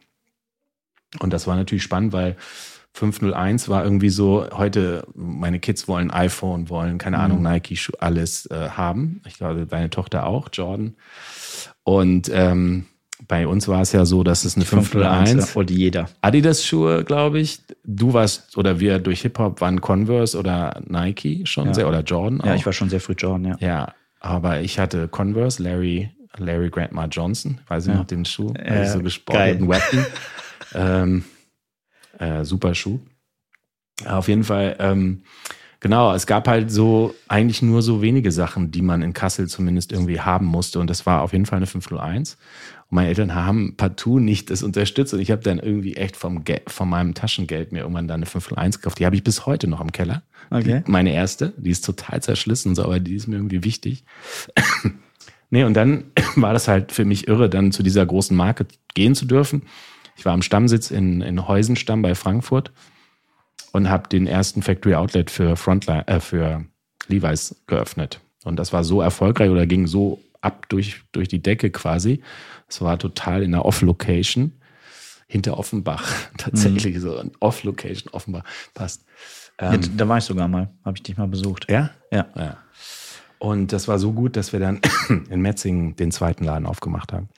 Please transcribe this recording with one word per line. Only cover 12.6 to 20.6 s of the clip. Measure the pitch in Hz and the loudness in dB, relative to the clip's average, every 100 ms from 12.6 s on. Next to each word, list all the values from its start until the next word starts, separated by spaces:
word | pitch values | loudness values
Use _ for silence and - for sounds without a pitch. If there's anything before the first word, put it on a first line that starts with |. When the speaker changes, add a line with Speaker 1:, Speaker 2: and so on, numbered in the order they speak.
| 90 90 90 _ _ - - | 2 0 -6 _ _ -20 -4
Speaker 1:
bei | 85 80 | -2 2
uns | 98 101 | 0 2
war | 92 | 2
es | 95 | 4
ja | 98 | 4
so, | 87 92 | 6 6
dass | 90 85 | 4 2
es | 92 - | 0 0
eine | |
Speaker 2:
Fünf | 87 104 104 | 2 2 4
null | 104 | 4
eins, | 92 92 101 | 4 6 6
Speaker 1:
fünf | |
null | 131 | 4
eins, | - | 2
Speaker 2:
ja, | |
wollte | - 90 | 0 0
jeder. | 90 92 90 85 - | 2 2 2 -4 0
Speaker 1:
Adidas-Schuhe, | 101 143 156 156 - 165 160 165 | 4 6 4 2 0 2 2 2
glaube | - 147 147 151 | 2 0 2 0
ich. | 156 - - - | -2 -6 -18 -16
Du | - 101 120 | -8 0 4
warst, | 120 104 - - - | 4 4 0 -6 -2
oder | 95 87 | 0 2
wir | 101 95 | 2 2
durch | 92 87 | 0 -2
Hip-Hop | - - 107 82 | -4 -2 -2 0
waren | 90 90 | 0 0
Converse | - 95 107 120 113 85 | 0 0 2 2 0 -2
oder | 92 87 | -2 -2